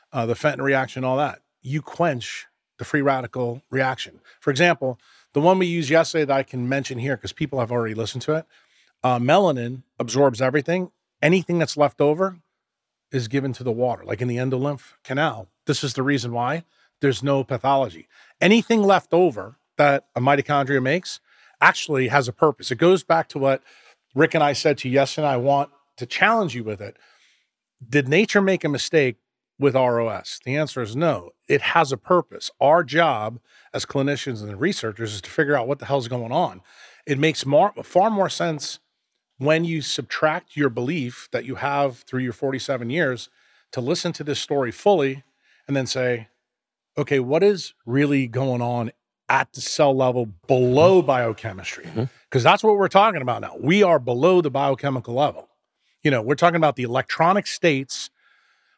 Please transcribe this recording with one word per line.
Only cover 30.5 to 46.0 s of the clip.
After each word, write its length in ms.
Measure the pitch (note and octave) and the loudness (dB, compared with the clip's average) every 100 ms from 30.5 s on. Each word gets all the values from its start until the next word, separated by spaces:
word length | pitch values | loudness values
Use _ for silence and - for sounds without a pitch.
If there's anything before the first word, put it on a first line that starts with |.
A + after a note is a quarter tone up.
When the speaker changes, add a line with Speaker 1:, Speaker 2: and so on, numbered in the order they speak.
| C#3+ | -4
Speaker 1:
answer 240 | D3+ C3+ | -4 -6
is 160 | A2 A#2+ | -6 -2
no. 360 | E3 G#2+ - _ - | 0 -2 -6 _ -2
It 140 | C#3 | 0
has 320 | - E3+ D3 | 2 0 0
a 60 | C3 | -2
purpose. 520 | - F3+ - - - - | 0 0 0 -10 -12 0
Our 240 | C3+ E3+ | 4 4
job 560 | C#3 D3+ E3 A2+ G#2+ A#2 _ _ _ | 2 0 0 0 -6 -10 _ _ _
as 100 | A#2 | -10
clinicians 580 | - C#3 C#3 C#3+ C#3 A2 | -6 -4 -2 -4 -6 -10
and 160 | G#2 G2 | -10 -4
researchers 560 | E3 - A2+ G#2 A2+ | -4 -2 -8 -8 -8
is 60 | G#2 | -10
to 100 | - | -8
figure 260 | - C#3+ C#3+ | -2 0 0
out 120 | A#2 | -2
what 100 | C#3 | -6
the 80 | A#2 | -4
hell's 220 | C#3 A#2 | -4 -4
going 240 | B2 A2+ | -8 -4
on. 300 | D3 D#3 F#2 _ - - _ - | -2 -2 -6 _ -20 -20 _ -6
It 120 | C#3 | -2
makes 260 | D#3 - | 0 -2
more, 280 | C3+ C#3+ G3 - | 2 2 2 -2
far 280 | - F3+ G#3+ | -2 2 2
more 200 | G#3 F3+ | 0 -2
sense 480 | - E3+ D3+ - - _ _ _ _ _ - | -2 -4 -4 -8 -12 _ _ _ _ _ -4
when 280 | C#3 D#3+ | 0 2
you 180 | E3+ D#3+ | 0 -4
subtract 720 | C3 - A#2+ - D#3 E3+ _ D3 | -6 -8 -6 0 0 0 _ -2
your 140 | C#3 | -2
belief 580 | A#2 B2 F3 B2 - - | 0 -4 -4 -6 -10 -10
that 120 | A#2 | -8
you 120 | A#2+ A2 | -8 -6
have 420 | C3+ C#3+ C#3+ A#2+ | -4 0 -2 -4
through 220 | - B2+ | -8 -4
your 120 | B2+ | -4
forty-seven 560 | - C#3 C3+ - C3 A#2 | -4 -6 -4 -4 -6 -4
years 400 | D#3 D3 A#2+ - _ _ _ _ | -2 -2 -4 -10 _ _ _ _
to 100 | - | -6
listen 300 | B2 F3 F3 | -4 -4 -4
to 100 | - | -8
this 160 | D3 C#3 | -6 -6
story 320 | - C#3+ B2 | -4 -2 -4
fully 500 | - G#3 F#3 C#3 C3+ _ _ _ _ - | 0 2 2 0 -4 _ _ _ _ -4
and 80 | C#3 | -2
then 100 | B2+ | -2
say, 420 | C3 | -2